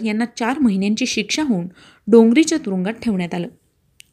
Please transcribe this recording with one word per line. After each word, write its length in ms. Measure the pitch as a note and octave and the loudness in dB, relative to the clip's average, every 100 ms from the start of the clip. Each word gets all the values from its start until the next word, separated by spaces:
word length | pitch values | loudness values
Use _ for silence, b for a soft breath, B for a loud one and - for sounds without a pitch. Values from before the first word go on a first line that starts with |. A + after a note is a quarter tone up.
यांना 220 | A3 G#3+ | -2 -4
चार 340 | A#3 - A#3 C#4 | -6 -4 -6 0
महिन्यांची 480 | B3+ F#3+ G3 A3 B3 | 0 0 -2 -2 -4
शिक्षा 360 | - G#3 - | -4 -4 -4
होऊन 240 | D#4 F#3+ F3+ b b b - | -2 -2 -6 b b b 4
डोंगरीच्या 520 | A3+ A3+ A#3+ D#4+ D#4+ | 6 8 4 2 -2
तुरुंगात 340 | G#3+ F#3+ F#3 | -4 -4 -6
ठेवण्यात 420 | A3+ A#3+ F#3+ F3 | -6 -4 -4 -4
आलं. 140 | F3 E3+ - _ _ _ _ _ | -6 -8 -12 _ _ _ _ _